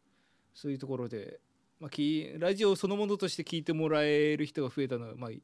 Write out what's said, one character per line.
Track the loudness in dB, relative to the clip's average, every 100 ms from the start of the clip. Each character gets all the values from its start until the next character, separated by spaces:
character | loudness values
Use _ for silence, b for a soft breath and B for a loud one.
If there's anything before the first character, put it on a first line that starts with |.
| _ b b b b
そ | -10 -6
う |
い |
う | -6
と | -4
こ | -6
ろ | -4
で、 | -6 -10 -14 _ _ _ _
ま | -10
あ、 |
き-、 | -2 0 0 -4 -2
ラ | 0
ジ | 4
オ | 4 4
そ | 2
の | 0
も | 0
の | 0
と | -2
し |
て | -4
聞 | -4 -2
い |
て | 0
も | 0 4
ら | 4
え | 6 6 4 2
る | 0
人 | -2
が | -2
増 | -2
え | -2
た | -2
の | -6
は、 | -10
ま | -10
あ、 |
い | -12